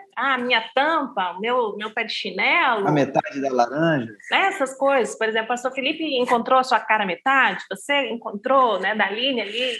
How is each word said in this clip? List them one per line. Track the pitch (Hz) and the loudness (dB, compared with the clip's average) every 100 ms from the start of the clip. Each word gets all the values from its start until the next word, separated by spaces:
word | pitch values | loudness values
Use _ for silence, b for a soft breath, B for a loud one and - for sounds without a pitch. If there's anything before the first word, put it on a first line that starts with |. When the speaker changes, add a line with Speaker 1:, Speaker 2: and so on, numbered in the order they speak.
| - - | -6 -4
Speaker 1:
Ah, | 262 254 | -2 0
a | |
minha | 247 233 226 | 0 0 0
tampa, | 262 294 330 254 - 180 | 0 2 2 -2 -4 -4
o | 175 | -4
meu, | 226 254 220 196 | -2 0 0 -4
meu | 220 | -6
pé | 226 | -6
de | 220 | -6
chinelo. | - 202 185 240 330 294 226 196 | -6 -6 -2 0 2 2 2 2
Speaker 2:
A | |
metade | 147 135 - - 139 | 2 2 0 -2 -4
da | 135 | 0
laranja. | 127 120 139 165 147 113 107 - | 2 2 2 2 2 -2 -10 -2
Speaker 1:
Né? | 285 381 | 0 0
Essas | 381 269 269 | 0 -4 0
coisas. | 277 269 214 - | 2 2 0 -2
Por | 220 | -2
exemplo, | 220 226 | -2 -2
o | |
pastor | 247 254 | -4 -4
Felipe | 254 262 320 | -4 -4 -4
encontrou | 320 262 247 240 233 262 | -2 -2 2 0 4 2
a | |
sua | 254 226 | 4 0
cara | - 214 196 | 2 0 0
metade, | 170 269 269 233 180 - | -2 2 4 4 0 -6
você | 190 - 285 240 | -8 -2 -2 0
encontrou, | 233 220 202 254 269 247 190 | -6 -8 -8 2 4 4 2
né, | 190 | 0
da | 214 196 | 0 0
Aline | 214 262 247 | 0 -2 -2
ali | 202 220 254 | -4 -4 -4
e | 226 | -6